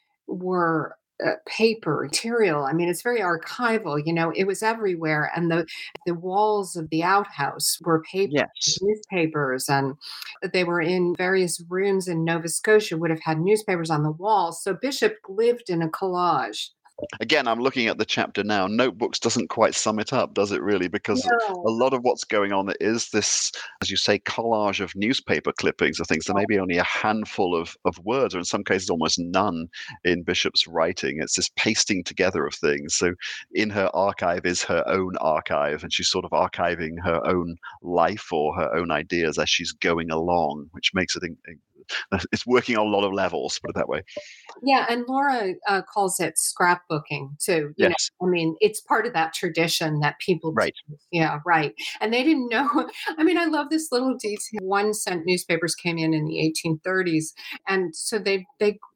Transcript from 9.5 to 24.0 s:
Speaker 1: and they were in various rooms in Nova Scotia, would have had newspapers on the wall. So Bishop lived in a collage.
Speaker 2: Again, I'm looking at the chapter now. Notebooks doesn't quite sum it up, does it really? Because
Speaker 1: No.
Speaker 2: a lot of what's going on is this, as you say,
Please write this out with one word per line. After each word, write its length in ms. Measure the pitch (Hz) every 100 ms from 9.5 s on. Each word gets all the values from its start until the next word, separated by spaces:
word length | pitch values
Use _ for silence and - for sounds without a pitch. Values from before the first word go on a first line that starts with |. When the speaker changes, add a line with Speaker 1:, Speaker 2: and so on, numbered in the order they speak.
| 131 -
Speaker 1:
and 260 | 139 135 139 - - - - 196
they 140 | 185 175
were 160 | 175
in 340 | 160 185 175 165
various 480 | 185 190 180 156 170
rooms 400 | 180 202 190 180
in 160 | 165 165
Nova 240 | 165 165
Scotia, 480 | - - 214 214 160
would 140 | 165
have 100 | 160
had 160 | 165 156
newspapers 500 | 175 214 214 180 160
on 140 | 156
the 80 | 151
wall. 400 | 156 196 214 170
So 220 | 160 -
Bishop 420 | 180 262 269 220 214 -
lived 400 | 196 233 240 -
in 120 | 175
a 60 | 165
collage. 840 | 160 190 180 175 151 110 110 - - _ - - -
Speaker 2:
Again, 260 | 113 151 127
I'm 140 | 117
looking 280 | 127 131 113
at 100 | -
the 80 | 110
chapter 360 | - - -
now. 260 | 101 107 92
Notebooks 520 | 110 127 107 117 -
doesn't 300 | 120 120 85
quite 260 | - 107 -
sum 240 | - 107
it 140 | 104
up, 200 | 131 98
does 200 | - 101
it 80 | 101
really? 260 | 90 101 90
Because 380 | 104 - 107 -
Speaker 1:
No. 380 | 233 220 185 151
Speaker 2:
a 20 |
lot 240 | 113 131
of 100 | -
what's 200 | 127 -
going 300 | - 107 101
on 180 | 98 98 -
is 300 | 98 113 -
this, 420 | 107 - - - - - -
as 100 | -
you 60 |
say, 220 | 95